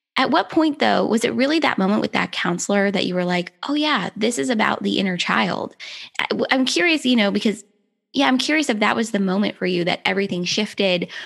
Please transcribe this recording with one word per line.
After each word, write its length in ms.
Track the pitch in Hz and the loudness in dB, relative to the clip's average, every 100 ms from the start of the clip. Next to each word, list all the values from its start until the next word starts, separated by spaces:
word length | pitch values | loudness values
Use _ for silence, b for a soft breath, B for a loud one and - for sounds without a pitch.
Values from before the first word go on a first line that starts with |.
| _ - | _ -2
At 140 | 254 | 0
what 180 | 302 - | 2 0
point, 300 | - 311 285 | 2 2 2
though, 260 | 220 208 | 2 2
was 200 | 196 220 | 2 0
it 100 | - | 0
really 240 | 226 269 320 | 0 0 2
that 180 | 285 - | 0 2
moment 240 | 190 214 | 2 2
with 120 | 220 | 0
that 180 | - 180 | -2 -2
counselor 580 | - 180 175 - 202 196 | -2 -2 -2 0 0 2
that 120 | 196 | 0
you 120 | 196 180 | 0 0
were 80 | |
like, 280 | 180 180 175 - - | 0 0 -2 -8 -4
"Oh, 60 | |
yeah, 360 | 294 302 269 175 - | -2 0 -2 -2 -2
this 220 | 233 240 | -2 0
is 100 | 269 | 0
about 360 | 226 - - | 0 0 0
the 160 | 202 - | -2 0
inner 160 | 190 180 | 0 -2
child"? 580 | - - 180 - - - B B B B | 0 0 0 -2 -6 -12 B B B B
I, 60 | - | -4
w-, 160 | 214 - | -2 0
I'm 120 | 262 | 2
curious, 400 | 262 - 349 311 | 2 2 2 2
you 120 | 254 247 | 2 2
know, 160 | 202 | 2
because, 320 | 196 214 196 - _ _ _ _ | 2 0 -2 -8 _ _ _ _
yeah, 160 | 262 269 | 0 2
I'm 100 | 254 | 2
curious 320 | - 311 294 | 2 0 0
if 80 | 214 | 0
that 160 | 214 | 0
was 160 | 226 220 | 0 0
the 80 | 214 | 0
moment 380 | 190 185 202 - | 0 0 0 -2
for 100 | 185 | -2
you 160 | 180 175 | 0 0
that 140 | 175 | -2
everything 400 | - 190 196 180 | -2 -2 -2 -2
shifted, 640 | 175 - 208 - 196 180 180 B | -2 -2 -4 0 0 0 -2 B